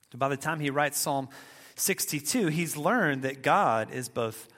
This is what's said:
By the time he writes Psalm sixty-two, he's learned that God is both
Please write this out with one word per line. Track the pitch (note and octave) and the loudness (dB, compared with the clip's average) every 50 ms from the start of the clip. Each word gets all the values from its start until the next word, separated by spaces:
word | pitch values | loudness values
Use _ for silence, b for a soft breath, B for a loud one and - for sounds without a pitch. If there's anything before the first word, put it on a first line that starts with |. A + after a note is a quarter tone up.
| _ _ - | _ _ -4
By | B2 C3+ C3+ | -2 -2 -2
the | C#3+ | -2
time | C3+ - D#3 E3 D#3+ | -2 -2 -4 -2 0
he | D3 C#3+ | -2 0
writes | C3 D3 D3 C#3+ - - | 2 2 0 2 0 -2
Psalm | - D#3 C#3+ C#3 C3+ B2+ B B B B B B B B B | -2 0 -2 -2 -4 -6 B B B B B B B B B
sixty-two, | - - - F#3 - - - D#3+ C#3+ C#3 - - B3+ G#3 | -2 -2 0 0 0 -2 -4 -4 -4 -2 0 0 2 2
he's | D#3 D3 E3+ E3+ D#3 - | 2 2 0 -2 -2 -4
learned | D3+ D3 F3 A3+ B3 F#3+ D3+ C#3 C3 C3 | 0 0 2 2 4 2 2 0 0 -2
that | C3+ C3+ C3+ | -4 -6 -2
God | B2+ C#3+ D#3+ G3 G3 C#3 A2+ A2+ A2 - | 2 4 4 6 6 4 4 2 0 -2
is | - B2+ B2 | -4 -6 -8
both | A#2 - C3 A#2 A2+ G#2+ - - B B | -4 -2 -2 -2 -2 -4 -8 -16 B B